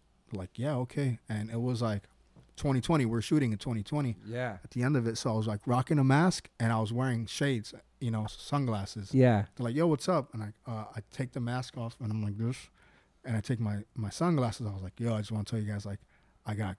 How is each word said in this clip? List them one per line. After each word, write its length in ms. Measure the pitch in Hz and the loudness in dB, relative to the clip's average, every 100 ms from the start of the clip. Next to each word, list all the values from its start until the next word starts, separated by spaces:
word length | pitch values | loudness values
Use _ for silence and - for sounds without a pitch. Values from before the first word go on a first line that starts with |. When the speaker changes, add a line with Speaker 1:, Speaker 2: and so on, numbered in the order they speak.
| _ _ _ | _ _ _
Speaker 1:
They're 80 | 98 | -8
like, 200 | 90 - | -8 -4
"Yeah, 180 | 135 131 | -2 -2
okay." 420 | 123 - 139 113 - | -2 -2 -2 -2 -4
And 220 | 107 107 | -4 -4
it 100 | 113 | -2
was, 200 | 123 120 | -2 0
like, 220 | 113 104 - _ _ - - - | 0 -2 -6 _ _ -20 -20 -4
twenty 240 | 147 131 | 0 2
twenty. 260 | 117 165 120 | 4 2 4
We're 160 | 117 | 0
shooting 300 | - 151 131 | 2 2 2
in 60 | 107 | 0
twenty 240 | - 113 | -2 -4
twenty 340 | 98 151 135 101 104 | -2 -2 -2 -4 -6
Speaker 2:
Yeah. 320 | 120 127 98 | -6 -6 -8
Speaker 1:
at 80 | - | -8
the 100 | 127 | -2
end 140 | 123 147 | 2 2
of 100 | 117 | 2
it. 100 | 110 | 0
So 120 | 131 | 0
I 40 | 110 | 0
was, 100 | 110 | 0
like, 140 | 104 - | -2 0
rocking 320 | 120 127 151 | 0 4 4
a 60 | |
mask, 440 | 131 135 180 - - - | 6 8 6 2 -6 -2
and 100 | 117 | 0
I 80 | 113 | 2
was 120 | 107 | 0
wearing 340 | 117 131 117 113 | 0 0 -2 -4
shades, 460 | - 143 127 101 - - _ | 0 0 0 -4 -12 -20 _
you 100 | 127 | -2
know, 160 | 110 110 | -2 -2
sunglasses. 840 | - - 143 131 107 98 - 98 | -8 -4 0 0 0 -4 -8 2
Speaker 2:
Yeah. 320 | 135 127 107 98 - | 6 8 8 2 -4
Speaker 1:
They're 80 | |
like, 100 | 120 | -4
"Yo, 120 | 127 170 | 2 2
what's 220 | 147 - | 2 2
up?" 240 | 175 131 | 0 0
And 80 | 110 | -6
I, 100 | 107 - - | -10 -10 -10
uh, 140 | 113 107 117 | -8 -8 -12
I 40 | - | -12
take 220 | - 131 | -8 -6
the 80 | 139 | -4
mask 360 | 120 123 123 - | -4 -4 -6 -8
off, 180 | 117 - | -8 -6
and 100 | 110 | -4
I'm 100 | 110 | -2
like 140 | 104 101 | -2 -2
this. 180 | 117 127 - _ - _ _ _ | -2 -4 -10 _ -20 _ _ _
And 120 | - 110 | -4 -4
I 40 | |
take 180 | - 117 | -2 -2
my, 240 | 110 104 104 | 0 -2 -6
my 160 | - 107 | -6 -6
sunglasses. 560 | - 170 156 123 - 110 | -2 2 2 0 -2 -6
I 60 | |
was 100 | 98 | -6
like, 180 | 95 - | -8 -4
"Yo, 140 | 117 | -2
I 40 | 110 | -2
just 140 | 104 | -2
wanna 120 | 107 | -4
tell 140 | 101 117 | -4 -4
you 120 | 104 | -2
guys, 160 | 104 101 | -4 -6
like, 140 | 98 - _ _ _ - | -10 -12 _ _ _ -8
I 80 | |
got, 220 | 107 104 | -4 -4